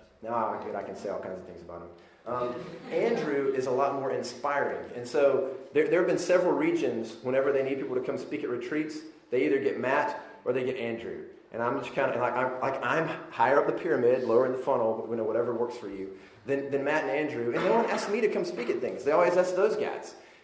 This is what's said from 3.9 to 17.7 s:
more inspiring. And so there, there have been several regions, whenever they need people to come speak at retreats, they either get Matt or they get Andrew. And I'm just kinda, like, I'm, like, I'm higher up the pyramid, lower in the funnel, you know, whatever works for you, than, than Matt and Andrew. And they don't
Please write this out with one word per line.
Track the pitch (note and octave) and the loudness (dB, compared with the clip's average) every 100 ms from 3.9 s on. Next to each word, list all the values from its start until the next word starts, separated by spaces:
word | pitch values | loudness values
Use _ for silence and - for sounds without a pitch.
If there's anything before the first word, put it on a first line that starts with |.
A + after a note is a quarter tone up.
more | C#3 C3 | 0 -2
inspiring. | B2 A#2 - C#3+ C#3+ B2 - - | -2 -4 -4 -2 0 0 -4 -8
And | B2 A#2+ | -10 -4
so | - C#3 C3 - - - | 4 6 6 2 -6 0
there, | C#3+ D3+ | 2 4
there | E3+ | 4
have | F3+ | 4
been | D#3 | 2
several | - F3+ F3+ | 4 4 4
regions, | C#3 D#3+ E3 C3+ A2+ A2+ - | 4 2 2 0 -2 -4 -6
whenever | B2+ C3+ C#3+ | 0 2 4
they | C3+ | 2
need | C3+ C3+ | 2 -2
people | D#3 F#3+ | -2 -2
to | |
come | D3+ B2+ | -2 -4
speak | - D3 | -4 -4
at | - | -4
retreats, | A#2+ - D3+ D#3 - - - - | -4 -2 -2 -2 -6 -14 -18 -2
they | B2+ | 2
either | D3 C3+ | 4 2
get | C3 A2+ | 2 0
Matt | B2 C#3+ - - - - | 2 2 0 -4 -10 -6
or | - | -2
they | B2+ | 0
get | B2+ A#2+ | -2 -2
Andrew. | A#2 A2+ F#2+ D#2 - - - | -4 -4 -6 -10 -12 -18 -12
And | A2 | -4
I'm | A#2+ C3+ | -2 -2
just | - | -2
kinda, | - C3 A#2 | -2 0 0
like, | B2 | 0
I'm, | B2 C3 - | 0 -2 0
like, | C3+ - | -2 -2
I'm | A#2+ D#3 D#3 - - | 0 0 0 -4 -6
higher | - B2 C#3+ | 2 4 4
up | D3 | 4
the | |
pyramid, | - E3+ C3+ A#2+ C3 | 0 0 4 4 4
lower | A2+ A2+ C3 | 4 4 4
in | |
the | C3 | 0
funnel, | C#3+ B2 A2+ G#2+ A2 | 0 2 2 -2 -4
you | A2+ | -2
know, | |
whatever | G#2+ A2 A#2+ | 0 0 0
works | A#2 A#2 - | -2 -4 -6
for | G2+ | -10
you, | G2 F#2+ - - - B2 | -10 -10 -12 -20 -14 -4
than, | C#3 C3+ | -4 -2
than | C#3 | -2
Matt | C#3 D#3 | 0 0
and | C#3 | 0
Andrew. | C#3+ D3 A#2+ A#2 | -2 -2 -2 -2
And | - | 0
they | |
don't | F3+ | 2